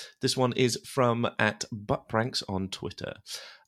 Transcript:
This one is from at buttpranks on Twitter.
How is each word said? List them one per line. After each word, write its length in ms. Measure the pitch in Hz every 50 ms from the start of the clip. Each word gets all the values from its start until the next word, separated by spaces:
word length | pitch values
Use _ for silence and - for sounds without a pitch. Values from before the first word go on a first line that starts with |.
| - - - _
This 160 | - 127 -
one 160 | 131 127 123 113 -
is 200 | 127 120 110 - -
from 420 | - - 139 127 120 117 120 120 - - -
at 240 | 110 107 104 - - - -
buttpranks 680 | 104 104 104 135 - - - - 110 113 - - - - -
on 180 | 98 95 95 92
Twitter. 460 | - - - - - - - - - - - - - - - - - - _